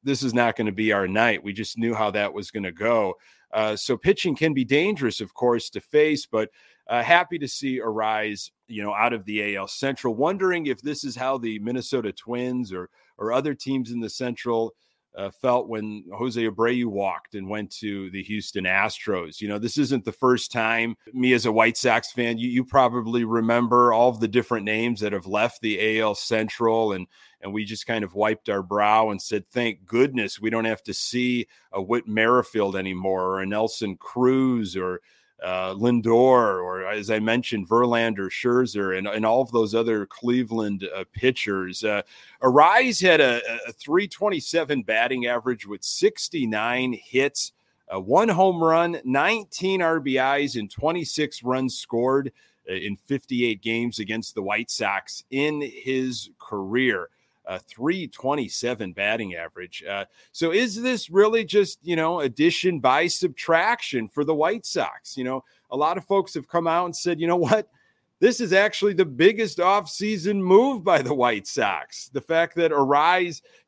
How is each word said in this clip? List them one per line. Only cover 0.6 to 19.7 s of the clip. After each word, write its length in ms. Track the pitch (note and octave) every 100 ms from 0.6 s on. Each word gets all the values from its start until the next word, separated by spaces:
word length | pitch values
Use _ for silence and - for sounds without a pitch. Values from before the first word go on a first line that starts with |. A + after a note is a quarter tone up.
| G#2+
be 200 | G2 A2
our 160 | G2+ F#2+
night." 360 | G2+ A#2 G2+
We 80 | G2+
just 260 | G2+ G#2+ A#2
knew 160 | A2+
how 160 | A2 G#2+
that 200 | G#2 G2+
was 180 | F#2+ G2
gonna 220 | A2 G2
go. 460 | D#2+ A2 A#2 G2+ F2 _ _ _
Uh, 240 | G#2+ A2 G#2+
so 200 | - A#2+
pitching 400 | E3+ G3+ F#3 C#3
can 160 | D#3+
be 120 | C#3+
dangerous, 560 | A#2 C#3+ F#3 G3 B2+ -
of 120 | G#2
course, 380 | - B2 A#2+ -
to 100 | -
face, 460 | - D3+ D#3 D3 -
but, 240 | A2 G#2+ _ _ _ -
uh, 140 | A#2+
happy 360 | A#2 E3+ F3 E3+
to 100 | C3+
see 320 | - C#3 B2+
Arraez, 720 | A2+ A2 A2 A2 G#2+ G#2 - _ _
you 140 | A2
know, 100 | G#2
out 220 | G2+ A#2
of 100 | A#2
the 160 | G2 G#2
A 160 | G#2 G2+
L 100 | G2
Central. 480 | - C#3 C3 B2
Wondering 520 | A2 D3+ G3 F#3+ F3 D3
if 160 | A#2+
this 200 | C#3+ C#3
is 140 | C#3+ A#2
how 220 | C3 C3+
the 200 | A#2 G#2+
Minnesota 520 | G#2+ B2 A#2+ C3 A2
Twins 600 | - - B2 B2 B2+ A2+
or, 180 | F#2 F2+ _ _ _
or 160 | G#2+
other 220 | B2 D3
teams 360 | C#3 C3+ C3+ A#2
in 100 | A#2+
the 100 | A2
Central, 640 | - B2 A#2 B2 A2+ A2+ _ _ _ _ -
uh, 140 | G2
felt 360 | - C3 B2 A2
when 380 | A2 G#2+ G#2 E2+
Jose 280 | G2 B2+ A#2
Abreu 440 | A2+ G2 A#2 B2
walked 500 | A#2+ G2 G2 E2 _
and 140 | G#2 F#2+
went 220 | G#2+ G2+
to 400 | - A2 G2+ F#2+
the 120 | F#2+
Houston 440 | F#2+ G#2+ - G2+ F#2
Astros. 720 | F#2+ G#2 - - F#2 E2 -
You 80 | G#2
know, 100 | G#2
this 200 | A2+